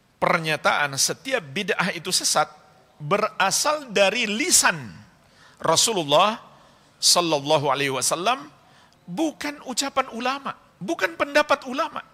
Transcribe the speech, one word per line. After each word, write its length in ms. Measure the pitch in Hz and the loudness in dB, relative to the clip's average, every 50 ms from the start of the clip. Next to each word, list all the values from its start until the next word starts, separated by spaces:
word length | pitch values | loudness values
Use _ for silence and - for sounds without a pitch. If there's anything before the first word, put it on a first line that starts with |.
| _ _ _ - | _ _ _ -2
pernyataan 760 | 180 - 180 170 160 156 156 147 - 196 220 175 147 143 139 135 | 0 0 0 0 0 -2 -2 0 2 2 2 2 0 -2 0 -2
setiap 420 | - - 160 - - 269 262 233 | -2 -2 -2 -6 -6 -4 -4 -4
bid'ah 540 | 170 135 135 196 208 180 202 - 175 196 190 | -4 -4 -6 -6 -4 -4 -2 -2 -2 -2 -2
itu 160 | 170 156 185 | -6 -6 -2
sesat 400 | 180 - 302 - - - 151 - - - - - _ _ _ _ _ - | -2 0 0 0 2 2 0 0 -4 -20 -20 -20 _ _ _ _ _ -10
berasal 880 | 151 147 190 208 214 - - - 185 196 - - - 294 302 302 285 | -2 0 0 2 0 0 0 0 0 2 2 0 0 0 0 -2 -4
dari 400 | 254 190 202 202 190 208 247 233 | -2 2 4 4 4 2 0 -2
lisan 640 | 208 202 226 302 359 240 - - 240 185 151 127 104 80 - - - _ _ _ _ _ _ - - - - - | -2 -2 -2 0 2 4 4 4 4 2 0 -6 -12 -16 -18 -20 -20 _ _ _ _ _ _ -20 -20 -12 -4 0
Rasulullah 800 | 156 160 156 - 240 226 185 156 139 147 160 185 208 226 233 - - - - - - - _ _ _ _ - | 2 4 4 2 2 0 0 0 4 6 6 6 4 2 -4 -12 -20 -20 -20 -20 -20 -20 _ _ _ _ -2
sallallahu 720 | - - - 180 175 165 156 143 139 147 156 151 139 143 | 2 2 4 4 2 2 0 0 2 2 2 2 2 2
alaihi 240 | 131 139 139 135 131 | 0 0 0 -2 -2
wasallam, 560 | 127 120 - 151 160 180 220 254 277 285 - - _ _ _ - - - _ _ _ - | -2 -2 -2 -2 -2 0 -2 -2 -2 -6 -18 -20 _ _ _ -20 -20 -20 _ _ _ -16
bukan 560 | - 175 285 330 302 - - - 294 294 294 - | -10 -4 -2 -2 -2 -4 -6 -10 -10 -10 -10 -10
ucapan 480 | 262 240 - 277 277 - 269 262 269 | -8 -6 -4 -4 -2 -2 -2 -4 -4
ulama, 400 | 247 226 247 247 269 277 277 202 - - _ _ _ | -4 -6 -4 -4 -4 -4 -8 -10 -12 -12 _ _ _
bukan 380 | - 175 208 330 - 370 349 330 | -12 -6 -6 -4 -2 -2 -4 -2
pendapat 480 | - 302 285 285 294 294 - 285 285 - | -4 -4 2 2 2 4 2 0 -2 -2
ulama. 380 | 262 247 285 330 294 - 131 - - | -8 -6 -6 -6 -6 -8 -12 -14 -14